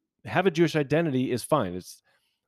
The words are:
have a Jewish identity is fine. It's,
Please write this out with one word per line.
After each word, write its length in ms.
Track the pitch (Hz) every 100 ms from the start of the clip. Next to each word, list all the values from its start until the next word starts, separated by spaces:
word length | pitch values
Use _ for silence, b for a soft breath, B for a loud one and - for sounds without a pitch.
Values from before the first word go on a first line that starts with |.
| _ _
have 220 | 107 127 190
a 40 |
Jewish 260 | 160 165 156
identity 540 | 135 147 165 131 127
is 120 | 120
fine. 320 | - 151 95
It's, 260 | 90 - - _ _ _ _